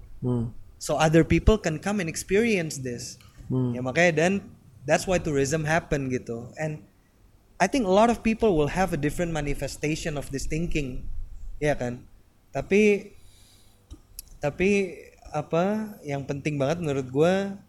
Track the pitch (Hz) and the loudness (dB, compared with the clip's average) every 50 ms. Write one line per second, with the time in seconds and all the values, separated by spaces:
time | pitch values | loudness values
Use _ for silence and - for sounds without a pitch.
0 | - - - - 127 123 123 120 117 113 - - - - - - - - 151 135 | -16 -16 -10 -6 -2 -2 0 0 -2 -4 -8 -12 -16 -18 -16 -10 -4 -2 2 4
1 | 156 160 156 165 156 - 165 165 - 220 220 214 - 170 156 143 - 196 208 202 | 4 6 8 6 6 6 4 4 6 6 4 4 4 -2 -4 -2 -4 -2 -2 -2
2 | 170 160 - - - - 185 208 233 233 208 180 160 156 143 139 127 127 120 117 | -2 -4 -6 -6 -4 0 2 2 4 4 2 0 0 -4 -6 -6 -6 -6 -8 -8
3 | - - - - - - - - - - 127 131 127 123 117 127 127 131 127 165 | -10 -12 -14 -18 -20 -20 -20 -14 -6 -2 0 0 0 0 -2 -2 -4 -2 2 4
4 | 175 175 160 151 165 185 196 196 - - - - _ - - - - 139 160 160 | 4 4 4 4 2 2 2 0 -4 -8 -18 -20 _ -20 -20 -8 -2 0 0 2
5 | - 196 180 175 170 170 147 139 139 131 160 160 151 151 160 170 - - 156 143 | 2 2 0 0 0 0 0 0 0 0 0 -2 0 0 0 0 0 0 -2 -2
6 | 135 131 127 120 - - 117 117 123 120 - 165 156 156 151 151 - - _ _ | -2 -2 -4 -4 -4 -6 -10 -10 -10 -12 -8 -6 -6 -6 -6 -8 -12 -18 _ _
7 | _ _ _ _ _ _ _ _ _ _ _ - 180 196 - 277 220 185 185 208 | _ _ _ _ _ _ _ _ _ _ _ 0 0 0 2 0 2 4 4 6
8 | 226 240 226 - - 226 220 - 233 220 175 151 147 139 - 175 190 190 - - | 6 4 4 2 0 -2 0 2 2 4 4 4 2 2 0 0 0 0 0 0
9 | - 220 - - 175 170 165 151 147 143 139 - 139 131 - - - 151 160 - | 0 0 0 -2 -4 -4 -4 -4 -2 -2 -4 -4 -4 -6 -6 -4 -4 -4 -4 -4
10 | - 170 147 139 - - 135 131 - - 151 160 175 165 - 156 139 127 127 135 | -4 -6 -6 -6 -6 -6 -6 -6 -4 -4 -4 -2 -2 -2 -2 -2 -2 -4 -6 -8
11 | - - - - - - - - - - - - 151 147 139 107 123 120 123 123 | -8 -6 -6 -6 -6 -8 -10 -12 -12 -10 -6 -2 0 0 0 0 -2 -4 -6 -8
12 | - - - - _ _ _ _ _ _ - 139 143 - 190 208 214 208 202 196 | -12 -18 -20 -20 _ _ _ _ _ _ -8 -6 -2 2 4 4 6 4 4 2
13 | 202 - - - - - - - - - _ _ _ - _ _ _ - - - | -2 -8 -18 -20 -20 -20 -20 -20 -20 -20 _ _ _ -20 _ _ _ -20 -20 -20
14 | _ _ - - - - - - - 147 143 - 180 202 202 202 196 175 143 - | _ _ -20 -20 -20 -20 -10 -6 -6 -4 -2 0 2 2 2 2 0 -2 -6 -12
15 | - - - - - - - 151 143 - 160 165 180 196 214 220 214 208 - - | -18 -20 -20 -20 -14 -8 -6 -6 -4 -2 0 0 2 2 0 -2 -4 -8 -10 -12
16 | - 147 139 139 135 - 143 139 - 156 151 139 131 139 170 175 170 147 139 139 | -8 -6 -6 -4 -4 -6 -6 -4 -4 -2 0 0 0 0 0 0 -2 -2 -2 -2
17 | 131 127 127 143 160 175 190 196 196 196 196 202 - | -2 -2 2 2 4 4 4 2 0 -4 -6 -10 -16